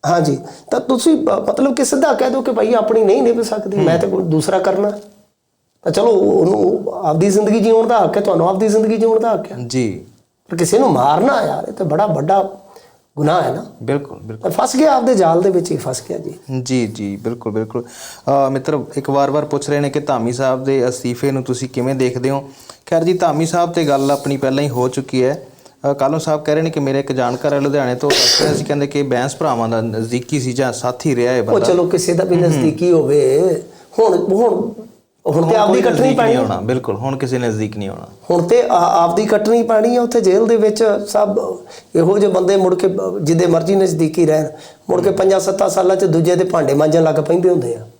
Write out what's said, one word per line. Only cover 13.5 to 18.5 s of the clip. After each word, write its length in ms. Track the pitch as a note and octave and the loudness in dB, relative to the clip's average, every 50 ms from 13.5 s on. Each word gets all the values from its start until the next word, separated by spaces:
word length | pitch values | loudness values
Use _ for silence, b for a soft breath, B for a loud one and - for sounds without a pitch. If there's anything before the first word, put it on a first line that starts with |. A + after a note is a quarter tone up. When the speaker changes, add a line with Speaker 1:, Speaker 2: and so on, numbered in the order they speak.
| B2 | -4
Speaker 1:
ਨਾ। 140 | D#3 - - - - A#2 | -6 -10 -14 -16 -12 -6
Speaker 2:
ਬਿਲਕੁਲ, 360 | A#2 C3+ C#3+ C#3+ - - - | -4 -4 -4 -4 -8 -16 -16
ਬਿਲਕੁਲ। 320 | G2+ G#2+ A2 A2 - F#3+ | -14 -14 -14 -6 -6 -4
Speaker 1:
ਤਾਂ 160 | D#3+ - - | -2 -2 -2
ਫਸ 100 | - - | -2 0
ਗਿਆ, 180 | C4 D#4 D#4 C#4 | 2 2 4 4
ਆਪਦੇ 200 | B3+ A#3 B3 B3+ | 2 2 2 2
ਜਾਲ 280 | G3 F#3 D#3+ E3 E3+ F#3 | 4 4 4 4 2 2
ਦੇ 80 | G3 | 2
ਵਿੱਚ 200 | F#3+ F3+ E3 - | 2 0 -2 -2
ਹੀ 60 | D#3 | -6
ਫਸ 260 | C#3+ - - B2+ - - - | -6 -6 -6 -8 -8 -8 -10
ਗਿਆ 100 | F3 - | -10 -10
ਜੀ। 160 | - - - - - - C3 C3 B2 | -8 -10 -14 -14 -12 -8 -8 -6 -4
Speaker 2:
ਜੀ, 240 | B2 C3 B2+ A#2 | -2 -2 -2 -2
ਜੀ, 300 | G#2 G#2+ A2+ G#2 G2+ G2+ | -2 -4 -8 -8 -8 -8
ਬਿਲਕੁਲ, 360 | G2 A#2 A#2 A#2+ A#2+ - A2+ G#2 | -6 -6 -8 -8 -6 -8 -6 -4
ਬਿਲਕੁਲ। 320 | A2 A2+ A2 - C#3+ A#2+ | -4 -6 -4 -6 -8 -8
ਅ, 680 | - - - - - - - - - C3+ C#3 C#3 C3+ | -8 -16 -20 -20 -20 -20 -10 -4 0 0 2 2 0